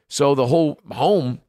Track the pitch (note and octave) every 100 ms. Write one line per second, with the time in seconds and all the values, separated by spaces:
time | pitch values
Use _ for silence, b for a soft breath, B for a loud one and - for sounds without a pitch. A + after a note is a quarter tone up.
0 | _ - C#3+ C3+ B2 E3 D3+ - - A2
1 | D#3 G3+ B2+ -